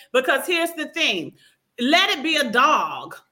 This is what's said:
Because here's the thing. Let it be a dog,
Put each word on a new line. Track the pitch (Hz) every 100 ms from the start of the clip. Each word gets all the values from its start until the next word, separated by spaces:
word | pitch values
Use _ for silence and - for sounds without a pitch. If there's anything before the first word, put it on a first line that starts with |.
| -
Because | 247 254 269 262
here's | 339 330
the | 330 302
thing. | 330 302 196 139 - _ _ _ -
Let | 240 339 392
it | 370
be | 285 311
a | 262
dog, | 220 285 262 160 135 123 - _